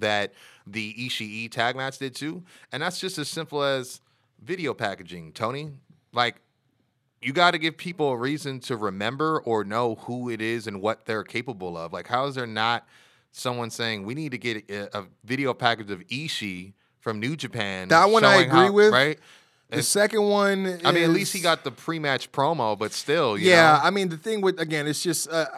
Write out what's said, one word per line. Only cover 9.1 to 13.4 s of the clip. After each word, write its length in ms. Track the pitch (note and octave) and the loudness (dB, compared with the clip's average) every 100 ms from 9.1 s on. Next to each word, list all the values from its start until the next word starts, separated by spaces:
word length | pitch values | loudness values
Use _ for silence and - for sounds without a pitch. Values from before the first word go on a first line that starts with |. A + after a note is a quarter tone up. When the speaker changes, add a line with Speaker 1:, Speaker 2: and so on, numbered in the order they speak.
| C#3 D#3 D#3 | -2 0 0
Speaker 1:
or 240 | - A2 | 0 0
know 320 | G2 A2 A#2+ A2 | 0 0 0 -2
who 280 | - B2 B2 | -8 -8 -6
it 120 | A2+ | -4
is 260 | A2 A#2 A2 | -2 -4 -6
and 140 | G2 | -4
what 240 | G#2 A2 - | -2 -4 -4
they're 180 | A2 | -6
capable 540 | F#2+ - B2 G#2 F2+ E2+ | -4 -8 -8 -8 -8 -8
of. 160 | E2 | -8
Like, 140 | F2+ F2 | -10 -4
how 180 | B2 C#3 | -2 -2
is 100 | C3 | -6
there 100 | A#2+ | -8
not 380 | A2 A2+ A#2+ - _ _ _ _ | -2 -2 -2 -6 _ _ _ _
someone 380 | - | -8